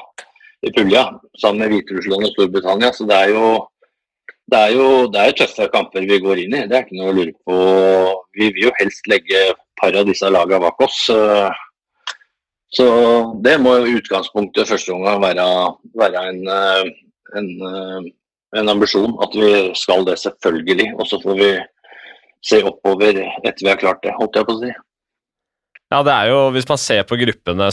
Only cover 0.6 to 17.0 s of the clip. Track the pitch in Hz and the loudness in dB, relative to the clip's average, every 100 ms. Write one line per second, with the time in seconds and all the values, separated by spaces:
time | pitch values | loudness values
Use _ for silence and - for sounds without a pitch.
0.6 | 110 117 98 110 127 - _ - 107 104 | -4 0 2 2 0 -6 _ -2 -2 0
1.6 | 110 104 - 95 95 98 107 101 95 95 | -2 -2 -4 -8 -4 -4 -4 0 0 0
2.6 | 90 98 123 123 107 98 98 110 113 110 | -2 0 0 -2 0 2 2 2 2 0
3.6 | - _ _ _ _ _ - - - 117 | -4 _ _ _ _ _ -20 -14 2 4
4.6 | 107 123 135 131 123 101 110 131 - - | 4 4 4 4 2 2 2 2 -2 -2
5.6 | 101 110 87 95 95 101 95 92 90 139 | -2 -2 -4 -6 0 0 2 -2 -2 -6
6.6 | 104 123 - 92 95 95 82 - - 92 | -2 -2 -2 -8 -2 -2 -2 -6 -4 0
7.6 | 95 95 95 95 92 95 - 104 107 95 | 2 4 4 2 2 -2 -8 -2 -2 0
8.6 | - - 98 - 104 101 90 95 95 90 | 0 0 -4 -4 -2 -2 0 0 0 -2
9.6 | _ - 98 95 101 92 98 92 87 98 | _ -4 -2 0 0 0 2 2 2 0
10.6 | 85 - - - - 113 107 104 98 - | 0 0 -2 -2 0 2 2 2 0 -4
11.6 | - _ _ _ - - _ _ _ _ | -14 _ _ _ -18 -18 _ _ _ _
12.6 | _ - 127 117 117 117 113 110 117 156 | _ 2 4 4 4 4 0 -2 2 4
13.6 | 127 123 120 120 - 95 92 104 98 101 | 4 4 2 -2 -2 -6 -4 -6 -4 -2
14.6 | 107 101 - 90 95 101 95 87 90 92 | -2 -2 -4 -4 -2 0 0 0 0 0
15.6 | 90 - - 113 101 90 92 92 95 98 | -2 -6 -10 0 0 0 -6 -8 -4 -2
16.6 | 98 95 92 - | 0 0 -2 -8